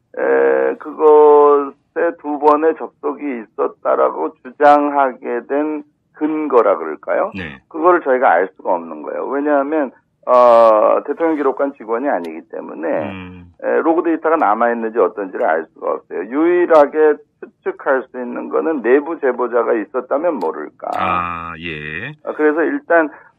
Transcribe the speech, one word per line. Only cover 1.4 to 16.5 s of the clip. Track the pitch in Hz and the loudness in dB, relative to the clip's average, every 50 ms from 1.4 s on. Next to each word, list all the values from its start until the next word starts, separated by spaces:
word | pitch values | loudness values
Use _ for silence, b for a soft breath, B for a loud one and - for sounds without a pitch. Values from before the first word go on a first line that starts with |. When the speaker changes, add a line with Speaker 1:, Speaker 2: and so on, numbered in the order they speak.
| 147 147 143 143 143 139 135 _ _ _ - 165 170 165 - _ | 6 4 4 2 0 -4 -10 _ _ _ -6 -4 -4 -4 -4 _
Speaker 1:
두 | - 147 147 139 | -8 -8 -6 0
번의 | 143 151 151 147 160 160 156 | 2 2 2 4 2 0 -2
접속이 | - 123 107 _ _ - 147 143 139 147 143 127 117 104 - _ | -2 -8 -14 _ _ -8 -8 -8 -6 -8 -8 -8 -8 -10 -14 _
있었다라고 | - 139 143 - _ - 131 131 131 135 131 120 - 160 156 - _ - | -6 -6 -6 -6 _ -4 -2 0 0 0 0 -2 -4 -8 -8 -10 _ -20
주장하게 | 127 120 - 147 147 147 147 147 147 143 143 135 131 120 - - 127 123 120 117 120 | -16 -4 2 6 6 6 6 4 0 0 0 0 0 -2 -6 -8 -6 -6 -6 -6 -4
된 | 135 143 151 156 151 147 147 _ _ _ _ _ _ | -4 -2 -2 -2 -6 -8 -10 _ _ _ _ _ _
근거라 | - 151 151 156 156 156 143 127 120 110 104 92 78 | -6 -4 -4 -2 -2 -2 2 4 4 4 4 2 0
그럴까요? | 80 80 76 - - - - 127 160 208 - 95 | -2 -8 -8 -10 -6 -4 -2 -2 -2 -4 -6 -10
Speaker 2:
네. | 87 76 69 - _ _ | -12 -12 -14 -16 _ _
Speaker 1:
그거를 | - 160 156 180 180 165 | -8 -2 2 2 2 2
저희가 | - 143 127 127 127 113 | 2 0 0 2 4 4
알 | 85 87 95 95 _ _ | 4 2 2 -2 _ _
수가 | - 117 92 | -4 -4 -4
없는 | 87 82 82 78 76 71 | -4 -4 -8 -14 -12 -12
거예요. | 67 73 76 90 - | -10 -8 -8 -8 -6
왜냐하면, | 127 139 143 151 147 139 139 143 160 156 143 123 b b b b _ _ - - | -6 -4 -2 0 0 0 0 0 -2 -2 -4 -4 b b b b _ _ -2 2
어, | 123 123 123 120 117 117 117 113 110 107 107 107 107 107 - | 4 6 8 8 8 8 8 6 6 6 4 4 2 0 0
대통령 | 139 143 147 165 165 160 | -4 -6 -2 -2 -2 -2
기록관 | 143 143 135 135 - 143 139 135 | 0 -2 -2 -2 -2 -4 -6 -6
직원이 | - 120 104 113 117 135 147 | -10 -10 -6 -6 -4 -4 -4
아니기 | 120 90 85 82 80 80 - _ | -4 -4 -6 -8 -12 -14 -16 _
때문에 | - 80 82 80 - 156 160 160 123 85 76 69 | -14 -12 -12 -12 -12 -8 -6 -4 -4 -4 -6 -6
Speaker 2:
음. | 95 95 92 92 90 90 - - _ _ - | -10 -12 -14 -16 -18 -20 -20 -20 _ _ -4
Speaker 1:
에, | 113 120 120 | -2 -2 0
로그 | 127 160 165 170 165 | 2 0 0 0 0
데이터가 | 170 226 311 - 160 160 160 | -2 -2 -2 0 0 0 2
남아있는지 | 117 98 107 113 120 120 117 117 113 113 110 117 | 2 2 2 2 2 0 0 -2 -4 -4 0 0
어떤지를 | 95 87 - 104 98 92 92 110 123 | 0 0 0 -4 -10 -8 -6 -4 -2
알 | 95 78 82 80 - _ | 0 0 -2 -4 -8 _
수가 | - - 82 | -10 -6 -6
없어요. | 73 - _ - 78 85 90 107 | -6 -6 _ -10 -8 -8 -8 -6
유일하게 | 123 143 160 170 | -2 -2 0 2